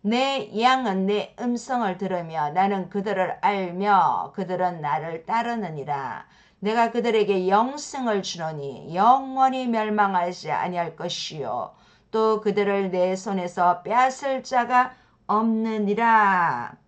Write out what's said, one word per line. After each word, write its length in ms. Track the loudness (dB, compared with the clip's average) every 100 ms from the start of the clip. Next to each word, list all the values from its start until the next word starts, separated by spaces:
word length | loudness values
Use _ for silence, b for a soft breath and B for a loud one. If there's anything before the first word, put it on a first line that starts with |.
"내 480 | 0 0 0 -2 -4 0
양은 460 | 2 4 2 0 0
내 280 | 0 -2 -6
음성을 560 | -4 -4 -2 -2 -2 -4
들으며 520 | -4 -4 -4 -4 -2
나는 380 | 2 2 0 -2
그들을 500 | -4 -2 0 -2 0
알며 920 | 0 0 -4 -2 4 4 4 0 -4
그들은 460 | -8 -6 -2 -2 -2
나를 460 | -4 -4 -4 -10 -4
따르느니라. 1000 | -4 -2 -4 -6 -8 -6 -6 -6 -10 -14 b b b
내가 300 | -2 2 2
그들에게 580 | 2 2 2 2 2 4
영생을 760 | 4 2 -4 -10 -6 -2 -2
주노니 720 | -4 -8 -8 -8 -10 -12 -8
영원히 720 | 2 6 6 2 0 0 2 -2
멸망하지 840 | -2 0 0 2 2 -2 -6 -4
아니할 460 | -4 -2 -4 -6 -6
것이요 800 | -8 -8 -10 -8 -6 -6 -8 b b b b
또 300 | 0 2 2
그들을 500 | 0 0 2 0 0
내 260 | 2 0 0
손에서 680 | -4 -4 -4 2 2 2
빼앗을 600 | 0 2 2 0 -4 -4
자가 480 | 0 -2 2 2 2 B B B -2
없느니라." 1500 | 2 2 2 0 0 0 2 4 6 6 4 2 -2 -8 -14